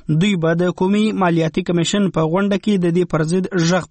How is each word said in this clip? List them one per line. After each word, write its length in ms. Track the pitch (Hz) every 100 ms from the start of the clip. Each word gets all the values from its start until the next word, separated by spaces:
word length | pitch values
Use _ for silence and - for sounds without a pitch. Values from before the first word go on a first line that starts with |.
| -
دوی 260 | 156 202 196
به 180 | 160
د 140 | 170 180
قومي 440 | 170 185 208 214
مالیاتي 500 | 196 185 170 160 175
کمیشن 480 | 180 170 160 208 196
په 100 | 165
غونډه 360 | 160 175 202 196
کې 200 | - 202
د 180 | 175 170
دې 80 |
پر 180 | 175 156
ضد 240 | 156 185 185
غږ 380 | 190 165 180 -